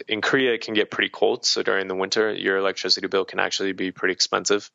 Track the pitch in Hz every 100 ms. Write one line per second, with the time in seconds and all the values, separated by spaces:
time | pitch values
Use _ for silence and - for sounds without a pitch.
0 | - 107 - 135 131 113 - 107 98 -
1 | 98 - 104 123 - 110 101 98 98 92
2 | 95 110 110 98 98 98 98 - 95 95
3 | 92 95 95 95 92 - 98 90 92 -
4 | 92 90 - 101 92 104 -